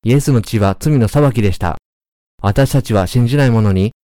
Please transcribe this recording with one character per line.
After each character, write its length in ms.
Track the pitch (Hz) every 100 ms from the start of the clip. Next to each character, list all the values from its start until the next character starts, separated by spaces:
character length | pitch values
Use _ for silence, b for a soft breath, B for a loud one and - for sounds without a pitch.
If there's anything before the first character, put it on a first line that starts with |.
イ 80 | 110
エ 80 | 139
ス 120 | 143
の 100 | 123
血 160 | - 113
は 180 | 98 98
罪 200 | 151 147
の 100 | 110
裁 240 | 147 143
き 100 | 120
で 100 | 101
し 60 | 90
た。 200 | 92 - _ _ _ _ _ _
私 300 | 98 104 135
た 100 | 139
ち 120 | -
は 120 | 107 90
信 200 | 127 120
じ 100 | 143
な 100 | 135
い 40 |
者 220 | 113 107
に 200 | 92 101 -